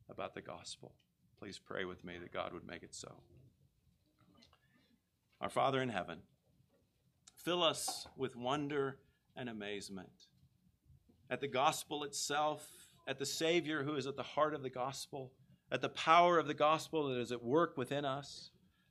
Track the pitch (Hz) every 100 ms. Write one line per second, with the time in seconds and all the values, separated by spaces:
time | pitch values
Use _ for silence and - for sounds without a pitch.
0 | - - 95 - - 85 - - - -
1 | _ _ _ _ 104 92 - 101 92 95
2 | 90 87 90 95 92 87 - 85 - -
3 | - - - - - _ _ _ _ _
4 | _ _ _ _ - _ _ _ _ _
5 | _ _ _ _ - 127 131 131 127 101
6 | 87 82 - _ _ _ _ _ _ _
7 | _ _ - - - 180 165 139 - -
8 | - - 127 123 123 147 143 147 135 135
9 | _ _ _ - 123 110 101 101 98 95
10 | - - - _ _ _ _ _ _ -
11 | _ _ - 123 139 127 151 156 - 147
12 | 147 - - 147 151 151 - - - -
13 | - 135 139 - 160 175 147 156 147 151
14 | 131 135 123 - 151 147 131 127 127 135
15 | - 143 127 - - - _ 131 135 -
16 | 165 170 175 170 143 127 147 156 - 160
17 | 143 127 113 120 117 151 165 143 120 147
18 | 143 139 139 - - - _ _ _